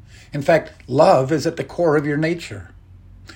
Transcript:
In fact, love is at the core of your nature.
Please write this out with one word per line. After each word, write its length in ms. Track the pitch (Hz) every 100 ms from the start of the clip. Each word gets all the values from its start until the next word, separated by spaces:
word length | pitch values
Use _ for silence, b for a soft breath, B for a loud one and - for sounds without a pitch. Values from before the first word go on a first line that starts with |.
| B B B
In 100 | 147
fact, 300 | 139 160 - - -
love 440 | 127 175 160 135
is 140 | 156 160
at 120 | -
the 60 | 135
core 320 | - 170 151
of 80 | 147
your 120 | 147
nature. 520 | 160 170 - 104 - - _ - - - -